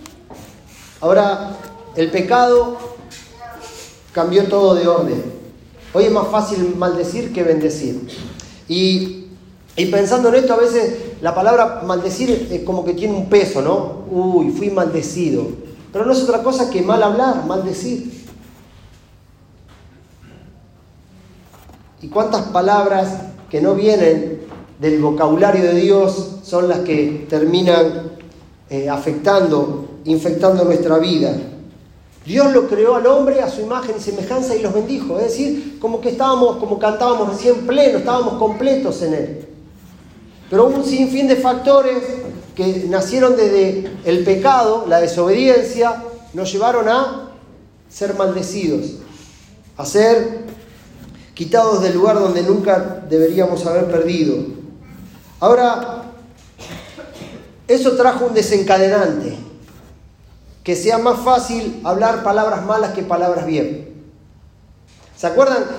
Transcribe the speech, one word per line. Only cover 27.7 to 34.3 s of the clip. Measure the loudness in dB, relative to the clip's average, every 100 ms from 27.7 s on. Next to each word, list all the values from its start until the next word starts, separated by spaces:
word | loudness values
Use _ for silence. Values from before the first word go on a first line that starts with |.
| 4 4 0 -10 -14 -20 -20 -20 -20 -10
eh, | -6 -4
afectando, | -4 -4 -2 2 2 2 2 0 -6 -12 -10
infectando | -2 -2 0 0 2 4
nuestra | 2 2 2 2
vida? | 2 0 0 -4 -8 -16 -20 -20 -20 -20 -20 -20 -2
Dios | 2 4
lo | 4 4
creó | 2 2 4
al | 4
hombre | 4 4 2
a | 0
su | -4
imagen | -6 -4 -6 -8
y |
semejanza | -8 -8 -4